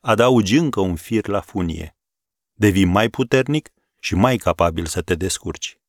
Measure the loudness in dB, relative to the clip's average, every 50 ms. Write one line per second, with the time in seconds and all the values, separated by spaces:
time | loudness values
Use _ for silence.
0 | _ 0 2 4 4 4 4 4 2 2 2 2 0 0 -2 -2 -2 -2 -4 -6
1 | -6 -4 -4 -4 -2 -2 -6 -6 -6 -6 -6 -4 -4 -4 -6 -8 -12 -14 _ _
2 | _ _ _ _ _ _ _ _ _ _ _ _ 2 2 4 4 2 4 4 2
3 | 2 0 0 -4 -2 0 2 0 0 0 -2 -4 -4 -8 _ _ _ _ _ _
4 | -8 -4 0 2 2 2 2 0 0 -2 0 2 0 0 0 -4 -8 -6 -6 -8
5 | -4 -4 -4 -2 -2 -6 -6 -6 -8 -12 -12 -10 -12 -16 -16 _ _